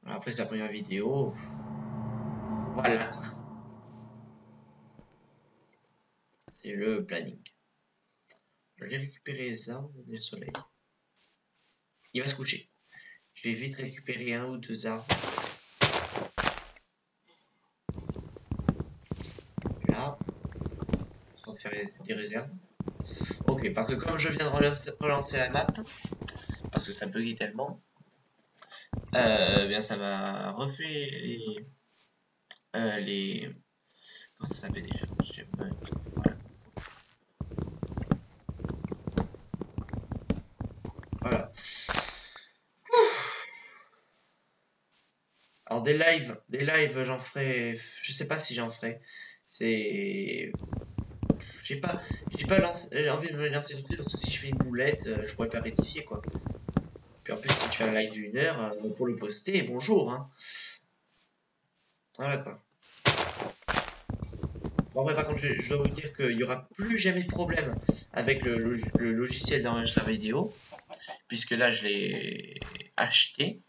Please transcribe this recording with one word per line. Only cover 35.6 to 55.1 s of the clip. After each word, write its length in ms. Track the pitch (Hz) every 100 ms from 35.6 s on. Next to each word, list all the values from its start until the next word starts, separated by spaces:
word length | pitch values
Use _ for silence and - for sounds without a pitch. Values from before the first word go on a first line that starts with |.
| - - - - - -
Voilà. 220 | - - - - - - - - - _ _ _ - - - - - - - - - - - - - - - - - - - - - - - - - - - - - - - - - - - - - -
Voilà. 300 | - - - - - - - - - - - - - _ _ _ - 480 - - - - - - - - - _ _ _ _ _ _ _ _ _ _ _ _ _ _ _ - - -
Alors 180 | 117
des 140 | 120 151
lives, 420 | 165 160 120 104 _
des 160 | 131 143
lives, 380 | 156 147 131
j'en 160 | 131 131
ferai, 600 | - 143 135 123 117 113 - -
je 120 | -
sais 140 | 135 143
pas 140 | 156
si 140 | - 123
j'en 160 | 117
ferai. 300 | 110 117 113 - - - - -
C'est, 1080 | - 113 110 107 202 196 - 196 - - - - - - - - - - - - -
j'ai 140 | - 139
pas, 240 | - - - - - -
j'ai 100 | -
pas 140 | 190
lancé, 300 | 175 170 -
j'ai 180 | 139 151
envie 200 | 139 165
de 80 | 147
me 100 | 147
lancer 280 | 143 143 139
sur 120 | 135
parce 240 | - -
que 60 | 143
si 140 | -
je 80 | -
fais 100 | 139
une 80 | 120
boulette, 500 | 127 120 139 151
euh, 180 | 117